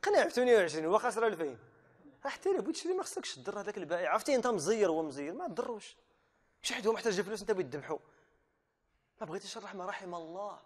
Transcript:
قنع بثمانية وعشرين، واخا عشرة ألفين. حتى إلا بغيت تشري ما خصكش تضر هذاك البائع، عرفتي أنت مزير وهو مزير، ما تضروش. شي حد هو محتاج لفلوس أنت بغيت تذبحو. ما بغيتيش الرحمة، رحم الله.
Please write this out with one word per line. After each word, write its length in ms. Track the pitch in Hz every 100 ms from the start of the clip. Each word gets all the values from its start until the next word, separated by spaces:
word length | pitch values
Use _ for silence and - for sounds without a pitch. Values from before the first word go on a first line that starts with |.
قنع 220 | - 415
بثمانية 320 | 214 - 247 226
وعشرين، 300 | 175 147 156
واخا 200 | 208 240
عشرة 200 | 214 226
ألفين. 320 | 175 151 117 - _ _ _ - _
حتى 260 | 277 - 381
إلا 100 | 381
بغيت 160 | 202 320
تشري 160 | 339
ما 80 | 370
خصكش 320 | - - -
تضر 260 | - 127 202
هذاك 180 | 202 208
البائع، 340 | 160 170 170
عرفتي 220 | 196 -
أنت 120 | 269 247
مزير 440 | 214 147 226 196
وهو 120 | 160
مزير، 320 | 160 135 143
ما 140 | 220 349
تضروش. 480 | 180 240 220 - - _ _ _ _ _ _
شي 120 | -
حد 120 | - 208
هو 60 |
محتاج 280 | 226 233 185
لفلوس 200 | 190 214
أنت 100 | 202
بغيت 220 | 196 147
تذبحو. 260 | 143 - 151 - _ _ _ _ _ _ _ _ _ _ _
ما 60 | 214
بغيتيش 300 | 180 190 233
الرحمة، 300 | 202 196 180
رحم 280 | 202 190
الله. 460 | 175 160 180 202 175